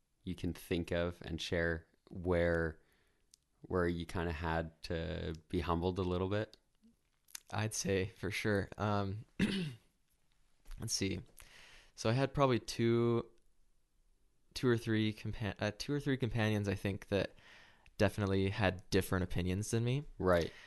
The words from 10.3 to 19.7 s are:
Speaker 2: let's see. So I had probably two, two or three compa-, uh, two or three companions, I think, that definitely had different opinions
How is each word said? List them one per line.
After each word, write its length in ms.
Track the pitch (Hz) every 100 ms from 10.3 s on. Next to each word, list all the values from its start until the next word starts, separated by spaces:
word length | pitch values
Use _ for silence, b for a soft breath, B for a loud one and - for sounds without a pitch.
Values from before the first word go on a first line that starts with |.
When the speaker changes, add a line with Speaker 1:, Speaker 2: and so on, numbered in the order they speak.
| _ _ _ - -
Speaker 2:
let's 140 | 113
see. 260 | - 98 - - - B B B B B B
So 140 | 110
I 40 |
had 200 | 123 135
probably 260 | - 139 117
two, 640 | - - 117 117 117 117 - - _ _ - _ _ _ _ _ _ _ _
two 140 | - 127
or 100 | 117
three 360 | 117 110 107
compa-, 400 | 107 110 107 107 -
uh, 120 | 104 -
two 160 | -
or 60 | 143
three 180 | 139 131
companions, 500 | 117 110 107 107 101
I 80 | 95
think, 320 | 104 98 -
that 240 | 101 90 - B B B B B -
definitely 520 | 101 - 101 98 95
had 320 | 101 95 92 -
different 340 | 98 - 95
opinions 460 | 90 - 90 92 107